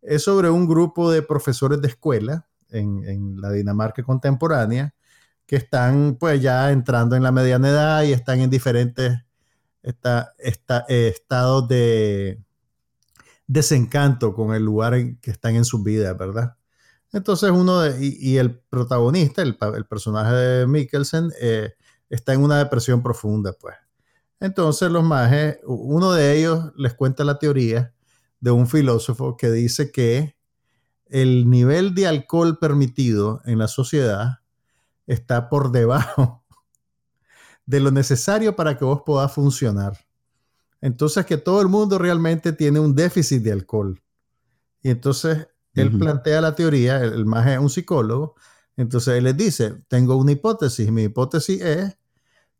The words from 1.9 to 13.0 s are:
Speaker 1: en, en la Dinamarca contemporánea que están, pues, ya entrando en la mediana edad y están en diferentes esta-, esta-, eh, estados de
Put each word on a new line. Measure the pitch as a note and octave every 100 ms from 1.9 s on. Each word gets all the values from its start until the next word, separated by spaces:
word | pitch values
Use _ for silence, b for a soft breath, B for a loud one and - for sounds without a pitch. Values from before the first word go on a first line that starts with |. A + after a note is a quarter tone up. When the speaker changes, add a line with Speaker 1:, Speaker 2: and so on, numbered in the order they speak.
| - D#3 A#2+ G#2+ D#3+ - _ _
Speaker 1:
en, | A2+ G#2 G2+
en | G2 G2 G2+ F#2+
la | G2+
Dinamarca | G2+ G2+ G2+ A2 A2
contemporánea | A#2+ C3 C#3 C3+ D#3+ D3+ A2 A#2+ C#3+ _ b b b b _
que | C#3
están, | A#2+ C3+ B2 C3+ D3 B2+
pues, | E3 C#3+
ya | C3 B2+ C3+
entrando | C#3 B2 B2 A#2 B2+
en |
la | C3
mediana | B2+ B2+ B2+ C3
edad | D3 D3+ D#3
y | D3+
están | C3 B2 B2+
en | C3
diferentes | C3 C3 A#2+ B2 A#2+ B2+ B2 _ _ _ _ _ _
esta-, | - B2 B2 A#2+ A#2 _
esta-, | C3 - _ A#2+ A#2+
eh, | B2+ A#2
estados | - _ B2+ B2+ C3+ A#2+
de | B2+ A#2+ A2+ G#2+ G2+ G2 G#2+ - _ _ _ _ _